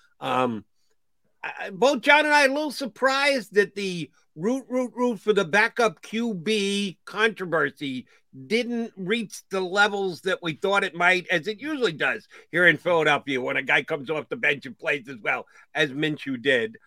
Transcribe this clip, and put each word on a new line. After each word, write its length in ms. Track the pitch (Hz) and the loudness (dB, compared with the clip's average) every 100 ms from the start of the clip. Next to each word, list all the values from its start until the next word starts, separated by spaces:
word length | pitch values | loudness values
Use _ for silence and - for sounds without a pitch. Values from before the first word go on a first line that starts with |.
| _ _ | _ _
Um, 440 | 143 127 127 110 - _ _ _ _ _ _ _ | -2 0 0 -2 -10 _ _ _ _ _ _ _
I, 280 | - - 196 | -14 -12 -12
both 320 | 190 247 277 | 0 2 4
John 220 | 277 294 | 6 6
and 100 | 302 | 6
I 100 | 294 | 4
are 40 | 269 | 4
a 40 | |
little 180 | 277 302 | 2 -4
surprised 840 | - 269 - 262 269 277 269 190 | -6 -10 -2 0 2 2 0 0
that 200 | 196 196 | 2 2
the 360 | 202 196 175 151 _ _ - | -2 -6 -6 -8 _ _ -6
root, 280 | 190 269 226 | -2 -2 -2
root, 240 | 254 247 | -4 -4
root 260 | 233 247 214 | -2 -2 0
for 120 | 214 | 2
the 120 | 202 | 2
backup 560 | 170 202 226 - 226 - | 2 2 2 2 0 0
Q 320 | - 220 233 | -8 -4 -4
B 640 | 190 160 220 196 202 202 156 | -4 -2 0 0 0 -2 -8
controversy 1040 | - 196 226 185 185 160 143 - 143 127 - _ _ 131 131 | -12 0 0 0 -2 0 0 -2 -8 -8 -10 _ _ -20 -2
didn't 460 | 226 240 240 233 190 | -2 0 -4 -6 -8
reach 460 | 180 233 214 - - | -4 -2 -4 -12 -8
the 100 | 190 | -6
levels 640 | 180 202 208 202 190 156 | -2 2 2 2 -4 -4
that 160 | 185 180 | -4 -4
we 120 | 175 | -4
thought 300 | 143 190 196 | -4 0 0
it 100 | 190 | 0
might, 320 | 165 175 185 165 | 2 2 2 0
as 200 | 175 180 | -4 -2
it 120 | 208 | -8
usually 320 | 285 294 220 | -8 -4 -4
does 360 | 147 143 113 - - - | -2 -2 -4 -8 -20 -6
here 160 | 160 175 | 4 4
in 100 | 156 | 4
Philadelphia 600 | 180 170 151 143 139 131 | 2 2 4 2 0 -4
when 160 | 135 135 | -2 -4
a 60 | |
guy 200 | 135 156 | 0 0
comes 260 | - 160 131 | 0 -6 -4
off 200 | 156 123 | -6 -6
the 80 | 139 | -2
bench 280 | 147 143 135 | 0 -2 -6
and 120 | 110 | -10
plays 300 | 160 147 120 | -4 -4 -6
as 100 | 123 | -10
well 260 | 147 127 - _ _ | -4 -4 -6 _ _
as 160 | 147 156 | -2 -2
Minshew 500 | 135 156 147 139 127 | 0 -2 -4 -6 -4
did. 380 | 127 127 110 113 | 0 2 0 -6